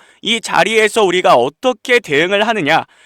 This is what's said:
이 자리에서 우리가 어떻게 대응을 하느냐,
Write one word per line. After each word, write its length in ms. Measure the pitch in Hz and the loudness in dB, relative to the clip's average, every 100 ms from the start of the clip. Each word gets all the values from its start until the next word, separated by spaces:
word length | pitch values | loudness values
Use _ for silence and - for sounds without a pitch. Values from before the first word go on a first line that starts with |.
| _ _ | _ _
이 200 | 190 226 | -6 -6
자리에서 640 | - - 180 220 214 233 196 | -2 0 0 0 0 0 0
우리가 300 | 175 185 143 | 0 2 2
어떻게 640 | 127 - 254 247 - 240 | 0 -4 -6 -4 -2 -2
대응을 440 | - 143 175 202 214 | 0 -2 0 -2 -2
하느냐, 380 | 214 143 156 117 _ | -2 0 0 -2 _